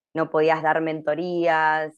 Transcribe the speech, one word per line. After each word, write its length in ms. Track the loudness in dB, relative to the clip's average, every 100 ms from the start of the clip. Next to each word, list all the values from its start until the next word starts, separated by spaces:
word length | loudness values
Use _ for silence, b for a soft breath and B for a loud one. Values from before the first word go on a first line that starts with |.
| _
no 160 | -6 -2
podías 320 | 2 2 2
dar 200 | 2 0
mentorías, 1120 | -2 -4 -4 -4 -4 -2 0 2 2 0 -4